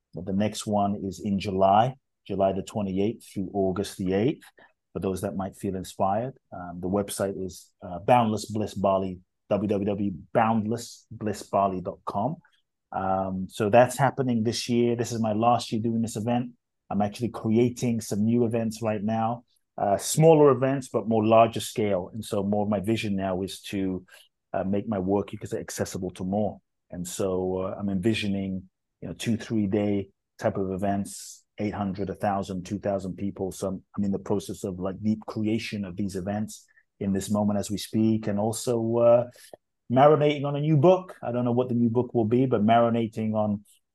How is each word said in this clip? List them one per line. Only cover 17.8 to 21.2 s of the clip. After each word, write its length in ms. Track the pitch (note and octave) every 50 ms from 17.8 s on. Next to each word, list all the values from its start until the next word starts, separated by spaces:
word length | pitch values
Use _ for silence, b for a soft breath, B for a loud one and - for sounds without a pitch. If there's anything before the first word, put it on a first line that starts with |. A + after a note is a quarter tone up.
| C3 B2 A#2 A2+
some 240 | G#2+ - A2 G2+ G#2
new 200 | A2+ A#2 A#2+ B2+
events 380 | A2+ A2+ A#2 A2+ A2+ A2 -
right 200 | A2+ A2 A2 G#2+
now, 400 | G2 A2 A2+ A2+ A2+ A2+ B2 A#2+ - _ _ _ _ _ _
uh, 200 | - G#2 G2+ G2
smaller 560 | - - - - - D#3 E3 D#3+ D3+ D3 C#3+
events, 360 | C3 A#2+ C3 C3 C3+ C#3 C3 -
but 160 | - A#2 G2+ A2
more 180 | A2+ A2